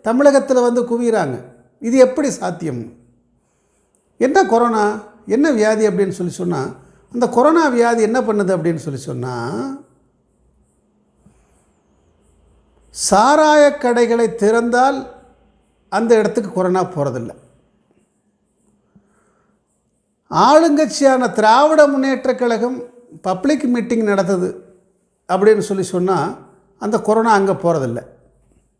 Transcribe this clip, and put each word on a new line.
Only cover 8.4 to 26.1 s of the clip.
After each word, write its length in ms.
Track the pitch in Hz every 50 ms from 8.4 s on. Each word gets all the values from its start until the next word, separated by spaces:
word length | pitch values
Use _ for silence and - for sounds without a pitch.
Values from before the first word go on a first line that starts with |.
| 196 180 185
அப்படின்னு 200 | 165 156 175 165
சொல்லி 220 | 151 - 156 139 127
சொன்னா, 360 | - 156 131 123 123 127 123 120 117 123 170 220 262 269 269 285 - _ _ _ _ _ _ _ _ _ _ _ _ _ _ _ _ _ _ _ _ _ _ _ _ _ _ _ _ _ _ _ _ _ _ _ _ _ _ _ _ _ _ _ _ _ _ _ _ _ _ _ _ _ _ _ _ _ _ _ _ _ - - - -
சாராய 680 | 196 196 220 262 294 311 311 302 302 302 294 285 285 294
கடைகளை 560 | - 240 240 240 240 226 233 233 233 220 -
திறந்தால் 720 | - 202 208 226 233 240 240 240 240 254 254 - 135 120 - - - - _ _ _ _ _ _ _ _ _ _ _ _ _
அந்த 300 | - 202 233 226 233 220
இடத்துக்கு 340 | 214 202 - 240 208 185
கொரோனா 320 | - 185 185 180 180 190 175
போறதில்ல. 460 | - - 151 143 139 120 123 117 - - - _ _ _ _ _ _ _ _ _ _ _ _ _ _ _ _ _ _ _ _ _ _ _ _ _ _ _ _ _ _ _ _ _ _ _ _ _ _ _ _ _ _ _ _ _ _ _ _ _ _ _ _ _ _ _ _ _ _
ஆளுங்கட்சியான 1000 | 156 160 202 247 294 320 330 330 294 294 311 233 - - 285 269 262 254 247 220
திராவிட 540 | - - 214 214 226 254 294 311 320 311 302
முன்னேற்ற 480 | 285 277 269 262 269 269 254 - 254 240
கழகம் 480 | - 247 240 233 208 226 247 262 240 - - _ - - _ - 196
பப்ளிக் 420 | - 185 185 180 - 277 302 247 -
மீட்டிங் 420 | 247 247 240 208 - 240 226 220
நடத்துது 480 | 208 202 196 185 175 196 180 180 180 - - - - _ _ _ _ _ _ _ _ _ _ _ -
அப்படின்னு 300 | 180 190 202 220 220 208
சொல்லி 240 | - - 202 190
சொன்னா 540 | 175 - - 180 180 190